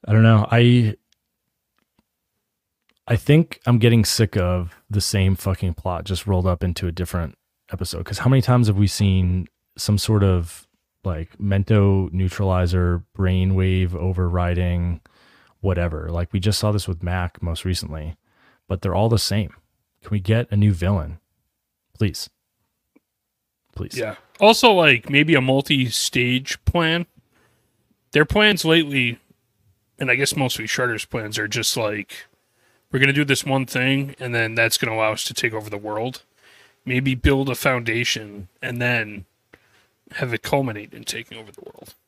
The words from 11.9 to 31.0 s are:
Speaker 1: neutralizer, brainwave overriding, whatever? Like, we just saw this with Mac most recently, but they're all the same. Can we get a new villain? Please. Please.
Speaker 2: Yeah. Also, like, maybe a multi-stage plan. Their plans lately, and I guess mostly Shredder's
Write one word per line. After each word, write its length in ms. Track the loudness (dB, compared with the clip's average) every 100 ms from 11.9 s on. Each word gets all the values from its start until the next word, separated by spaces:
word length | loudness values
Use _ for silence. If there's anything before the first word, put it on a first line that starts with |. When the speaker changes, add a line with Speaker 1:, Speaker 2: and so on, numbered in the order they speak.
| 2 0
Speaker 1:
neutralizer, 920 | -2 -2 -2 0 2 2 2 0 -2 -6 -4
brainwave 760 | 0 2 2 2 2 0 0
overriding, 1040 | -2 -4 -2 0 0 0 0 0 0 -2 -6 _ _ _ _ _ _
whatever? 500 | -2 0 -2 -4 -6
Like, 220 | -4 -2
we 80 | -2
just 180 | 0 0
saw 120 | 0
this 160 | -2 -2
with 160 | -6
Mac 400 | -4 -4 -4 -6
most 220 | -6 -4
recently, 520 | -4 -4 -6 -10 -12 -14 _ _ _ _ _
but 140 | -6
they're 120 | -2
all 140 | 0 2
the 100 | 2
same. 360 | 0 -2 -4 -10 _ _ _ _
Can 80 | -6
we 100 | -4
get 300 | 0 0 0
a 40 | 2
new 160 | 2
villain? 460 | 2 0 -2 -4 -12 _ _ _ _ _ _ _ _
Please. 300 | -4 -4 -14 _ _ _ _ _ _ _ _ _ _ _ _ _ _
Please. 220 | -14 -10 -8
Speaker 2:
Yeah. 200 | -8 -10 _ _
Also, 320 | 4 6 4
like, 360 | 6 4 4 2
maybe 260 | 0 4
a 60 | 2
multi-stage 1200 | 4 0 0 0 0 -2 -4 -2 0 -2 -4 -4 -2
plan. 400 | 0 0 0 -4 _ _ _ _ _ _ _ _ _ _
Their 120 | 0
plans 400 | 2 4 2 2
lately, 540 | 2 2 2 -2 -2 -4 _ _ _ _ _ _ _ _
and 120 | -2
I 40 |
guess 220 | 0 0 0
mostly 300 | -2 -4 -6
Shredder's 380 | -4 -2 -4